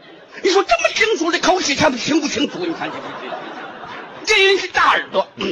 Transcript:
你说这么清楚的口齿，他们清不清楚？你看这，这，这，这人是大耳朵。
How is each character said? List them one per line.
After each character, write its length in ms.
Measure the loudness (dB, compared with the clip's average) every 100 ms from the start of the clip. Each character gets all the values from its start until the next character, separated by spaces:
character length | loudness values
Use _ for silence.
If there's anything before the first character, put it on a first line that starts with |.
| -20 -20 -20 -4
你 80 | 2
说 120 | 2
这 160 | 4 2
么 80 | 2
清 240 | 2 2 2
楚 140 | 0
的 80 | 2
口 200 | 2 2
齿， 140 | 0 2
他 140 | 2
们 80 | 0
清 240 | 0 0
不 60 | 0
清 200 | -2 -4
楚？ 120 | -2
你 120 | -6
看 180 | -4 -6
这， 40 | -8
这， 60 | -10 -12 -10 -10 -10 -12 -14 -14 -14 -14 -16 -8 0
这， 100 | 4
这 100 | 6
人 140 | 4
是 80 | 2
大 240 | 2 2
耳 180 | 2 0
朵。 160 | -2 -2 -4 -6